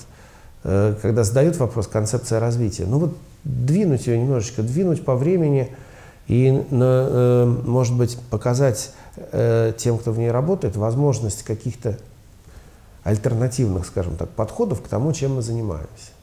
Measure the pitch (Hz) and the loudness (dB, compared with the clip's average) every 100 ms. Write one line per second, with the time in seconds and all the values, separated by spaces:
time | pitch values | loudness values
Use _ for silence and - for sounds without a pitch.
0 | - - - - - - - 98 107 104 | -20 -20 -20 -20 -20 -10 -2 2 2 0
1 | 104 113 104 127 160 170 117 117 101 113 | 0 2 2 4 2 2 -2 -2 -2 -2
2 | 104 117 - 113 117 117 113 90 90 135 | -2 -2 -2 0 0 0 -2 -2 -2 0
3 | 170 - - - 151 123 127 175 202 123 | 0 -4 -14 -12 -6 -2 0 2 2 2
4 | - 117 131 131 101 - 113 143 190 151 | 2 0 2 0 -2 -4 -2 0 0 0
5 | - 127 147 185 151 139 123 - - - | 0 0 2 2 2 2 0 -8 -20 -20
6 | - - - 113 131 135 - 131 127 127 | -20 -12 0 2 4 2 2 2 4 4
7 | 131 120 123 123 123 120 120 123 120 120 | 2 2 4 4 4 2 0 0 2 2
8 | 120 - - 104 123 123 139 110 - - | 0 -2 -6 -4 0 2 2 0 -6 -14
9 | - - - - 117 113 113 107 123 113 | -20 -18 -6 0 2 2 2 0 -2 0
10 | 113 110 117 120 151 190 113 101 110 123 | -2 -2 0 0 0 0 -2 -2 0 2
11 | 147 110 110 - - 107 127 - 117 95 | 2 0 -2 -6 -6 -6 -6 -6 -6 -6
12 | - - - - - - - - - - | -10 -20 -20 -20 -20 -20 -20 -20 -20 -8
13 | - 104 127 113 127 127 117 92 85 - | -2 0 0 0 -2 0 0 0 -4 -4
14 | 90 82 - - 110 - 226 120 - 101 | -4 -4 -6 -6 -4 -2 -2 -2 -4 -2
15 | 147 147 139 131 113 117 107 76 73 - | -2 -2 -2 -2 -4 -4 -4 -6 -10 -16
16 | - - | -20 -20